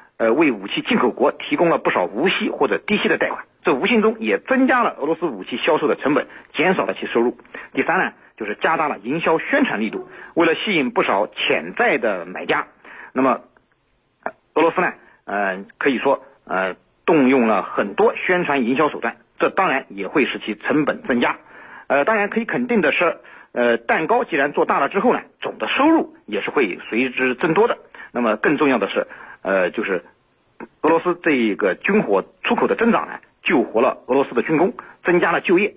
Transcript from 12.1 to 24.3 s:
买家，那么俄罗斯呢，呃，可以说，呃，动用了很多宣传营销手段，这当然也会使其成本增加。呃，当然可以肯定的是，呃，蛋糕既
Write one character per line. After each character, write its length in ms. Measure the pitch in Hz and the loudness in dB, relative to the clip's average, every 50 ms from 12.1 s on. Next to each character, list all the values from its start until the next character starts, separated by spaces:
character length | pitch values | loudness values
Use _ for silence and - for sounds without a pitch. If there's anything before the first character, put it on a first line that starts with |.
| 98 90 85 | -2 -4 -6
买 220 | 90 92 - 175 | -10 -12 -8 -4
家， 220 | 170 156 147 - - _ _ - - - - - - | -4 -2 -4 -4 -8 _ _ -20 -20 -20 -20 -20 -6
那 80 | - 127 | -2 0
么 200 | 131 131 113 - - _ _ _ _ _ _ _ _ _ _ _ _ _ _ _ _ - - _ _ _ _ | 2 2 0 0 -4 _ _ _ _ _ _ _ _ _ _ _ _ _ _ _ _ -12 -12 _ _ _ _
俄 80 | 147 | 2
罗 80 | 160 - | 2 2
斯 100 | - 185 | 2 0
呢， 120 | 180 135 - - - - - _ _ | -2 -2 -4 -8 -16 -20 -20 _ _
呃， 400 | - 98 101 101 98 92 95 98 - - | -6 -4 -2 -2 -2 -4 -6 -10 -14 -10
可 140 | - - 143 | -4 -2 0
以 80 | 131 107 | 0 0
说， 240 | - 139 131 - - - - _ _ | 0 0 0 0 -4 -10 -20 _ _
呃， 320 | - 92 92 95 95 90 - _ _ _ _ _ | -6 -4 -2 -2 -4 -6 -8 _ _ _ _ _
动 240 | - 170 156 131 127 | 2 4 4 4 4
用 200 | 135 131 117 110 | 4 4 4 2
了 160 | 107 95 90 | 2 0 -2
很 300 | - - - 113 101 - | -2 -4 -4 -4 -2 0
多 200 | - 208 233 - | 0 2 2 0
宣 300 | - - - 180 180 175 | -2 -2 -2 0 0 0
传 200 | - 143 139 120 | 0 -2 0 0
营 120 | 110 131 | 0 0
销 140 | 143 156 143 | 0 0 0
手 100 | - - | -2 -4
段， 160 | - 117 - - _ _ _ - | -6 -8 -8 -10 _ _ _ -2
这 100 | 170 - | -2 0
当 180 | - - 190 170 | 0 0 0 0
然 160 | 131 131 - - | 0 -2 -4 -8
也 180 | 98 98 95 | -10 -10 -8
会 180 | 87 - 151 120 | -2 0 0 0
使 140 | - - 104 | 0 -2 -6
其 160 | - 107 104 | -8 -8 -10
成 300 | - - - 127 151 147 | -6 -4 -2 0 0 0
本 180 | - 104 - | -2 -4 -4
增 180 | - - 127 120 | -4 -2 0 0
加。 180 | 139 151 - - - - - - - - - - - - | 0 -2 -2 -6 -12 -20 -20 -20 -20 -20 -20 -16 -4 0
呃， 160 | 131 143 135 | 0 2 2
当 100 | - 226 | 2 2
然 160 | 208 202 202 | 0 0 -2
可 80 | - 226 | -2 -4
以 60 | 233 | -4
肯 240 | - - 143 247 247 | -2 -2 -4 -2 0
定 120 | 240 220 | 2 2
的 120 | 156 143 | 2 2
是， 260 | - - 180 165 - - - - - - - - | 2 2 0 0 -2 -4 -10 -20 -20 -20 -20 -8
呃， 240 | - 120 120 120 117 | -4 0 2 2 2
蛋 300 | 117 - - 233 185 160 | 0 0 -2 -2 0 0
糕 180 | - 220 247 - | 2 0 0 0
既 120 | - | 0